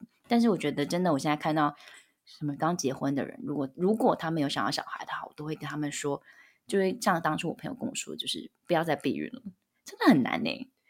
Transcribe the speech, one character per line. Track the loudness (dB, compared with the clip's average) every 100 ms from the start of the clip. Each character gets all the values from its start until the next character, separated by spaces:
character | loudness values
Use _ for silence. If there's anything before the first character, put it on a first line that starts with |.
| -20 _ 0
但 | 4
是 | 4
我 | 4
觉 | 0
得 | 0 0
真 | 2
的， | 2
我 | 2
现 | 2
在 | 0
看 | 0
到 | 2 0 -2 -16 -20 _ _
什 | _ -8 -6
么 |
刚 | -2 -2 0
结 | -2
婚 | -2 -2 -2
的 |
人， | -4 -6
如 | -6 -4
果， | -4
如 | 0 2 4
果 | 4
他 | 2 0
们 | 0
有 | 0
想 | 0
要 | 0
小 | -2
孩 | -4 -8
的 | -8
话， | -10 -10
我 |
都 | -10
会 | -8 -8
跟 | -6
他 | -4
们 | -4
说， | -4 -2 -4 -6 -20 -20 _ -2
就 | 2
会 | 2 2
像 | 2 2
当 | 2 0
初 | -2
我 |
朋 | -6 -8
友 | -6
跟 | -6
我 | -6
说， | -8
就 | -8 -6
是 | -6 -8 _
不 | 0
要 | 2
再 | 2
避 | 0 0 -2
孕 | -4
了， | -8 -16 -20 _ _
真 | -14 2
的 | 6
很 | 6
难 | 6 0
欸。 | -2 -4 -10 _